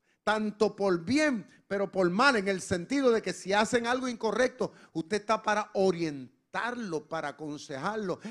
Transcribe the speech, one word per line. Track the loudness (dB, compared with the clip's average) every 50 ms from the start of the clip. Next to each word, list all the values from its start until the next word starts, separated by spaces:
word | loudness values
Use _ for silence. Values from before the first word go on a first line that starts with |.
| _ _ _ _ _
tanto | 0 2 2 0 -2 0 2 0 0 2
por | 2 0 2 2 0 0
bien, | 0 2 4 4 4 2 0 -4 -8 -16 -20 _ -6
pero | -4 -2 -2 -2
por | 0 2 2 2
mal, | 4 4 4 4 4 4
en | 2 0
el | -2 -2
sentido | -2 -4 -4 -4 -2 -2 -2 2 4 4
de | 4 2
que | 0 -4 -6
si | -6 -4 0
hacen | 2 2 2 2 2 0 0
algo | 0 -2 -2 -2 -4
incorrecto, | -6 -4 -2 -2 0 2 0 0 0 -2 -4 -4 -4 -8 -20 -10 -8
usted | -8 -4 -2 -4 -2
está | 0 0 0 0
para | 0 0 0 0 -2 -2 0
orientarlo, | 2 2 2 2 2 -2 -4 -6 -8 -12 -16 _ _ _ _ -8 -6 -6 -4 -6 -6 -6 -6 -6 -6 -6 -6
para | -8 -6 -6 -6
aconsejarlo. | -8 -10 -10 -12 -12 -12 -12 -12 -10 -6 -6 -4 -4 -4 -4 -4 -6 -6 -8 -12